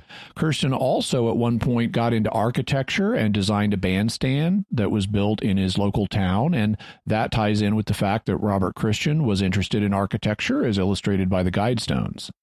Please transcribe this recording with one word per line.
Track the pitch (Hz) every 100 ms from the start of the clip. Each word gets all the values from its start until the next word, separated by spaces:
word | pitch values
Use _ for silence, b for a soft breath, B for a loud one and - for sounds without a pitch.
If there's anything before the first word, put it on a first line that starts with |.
| B B B -
Kirsten | 160 135 139
also | 131 139 247 - 131 117
at | 113
one | 117 117
point | 131 120 117
got | 123 117
into | 113 107
architecture | 110 113 135 131 139 131 - 196
and | 226 107
designed | 101 95 104 104
a | 98
bandstand | 95 92 117 - 131 139 165 196 -
that | 127 101
was | 107 98
built | 101 101 107
in | 110 95
his | 92 98
local | 101 110 98
town, | 101 92 95 151
and | 151 107 101 B B -
that | 107 123
ties | 117 107 104
in | 104 110
with | -
the |
fact | 104 101 110 -
that | 92
Robert | 104 98 90 -
Christian | 110 110 151 156 123
was | 98
interested | 95 98 90 107
in | 101
architecture, | 98 98 - 107 104 - 277 147
as | 98
illustrated | 92 95 107 98 92
by | 95
the | 90
Guidestones. | 95 113 127 - 65 50 - - -